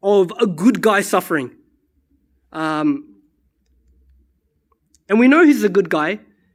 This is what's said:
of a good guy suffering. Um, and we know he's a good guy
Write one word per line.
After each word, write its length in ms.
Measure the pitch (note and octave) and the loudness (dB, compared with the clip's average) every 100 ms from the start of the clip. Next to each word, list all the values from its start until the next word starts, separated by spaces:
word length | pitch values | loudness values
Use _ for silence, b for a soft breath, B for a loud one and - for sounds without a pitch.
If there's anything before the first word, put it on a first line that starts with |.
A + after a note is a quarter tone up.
of 260 | G3 G3+ F3+ - | 0 0 0 -2
a 40 | A#3 | -4
good 360 | D#3 G#3 G3+ | 0 0 2
guy 180 | A3 G3+ | 0 0
suffering. 560 | F#3+ F#3+ F3+ D#3+ B2 - _ _ _ _ _ _ _ _ _ | 0 -4 -2 -6 -6 -14 _ _ _ _ _ _ _ _ _
Um, 640 | D#3+ D#3+ D#3 D3+ C#3 - _ _ _ _ _ _ _ _ _ _ _ _ _ _ _ _ _ _ _ _ | -10 -8 -4 -4 -4 -10 _ _ _ _ _ _ _ _ _ _ _ _ _ _ _ _ _ _ _ _
and 100 | G#3 | 2
we 120 | B3+ | 4
know 160 | D4+ E4 | 6 4
he's 180 | B3+ | 4
a 60 | G#3 | 0
good 200 | F#3 F3 | 0 -2
guy 300 | E3 D#3 G#3+ _ _ _ | -4 -4 -8 _ _ _